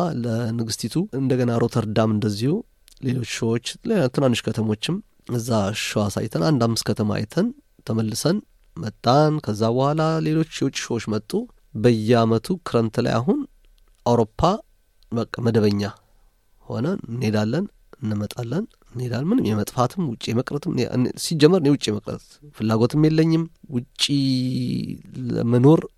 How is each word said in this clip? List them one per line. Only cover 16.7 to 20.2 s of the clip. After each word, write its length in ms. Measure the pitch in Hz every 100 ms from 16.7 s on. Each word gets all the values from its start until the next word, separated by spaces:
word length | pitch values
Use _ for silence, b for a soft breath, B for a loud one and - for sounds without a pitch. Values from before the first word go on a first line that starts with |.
| 113 139 196
እንሄዳለን፣ 600 | - 120 107 107 107 143 202 _ _ -
እንመጣለን፣ 680 | 107 104 104 - 117 151 233 _ _
እንሄዳለን። 400 | 123 123 117 156
ምንም 180 | 254 -
የመጥፋትም 560 | 107 - - 120 -
ውጭ 200 | 160 110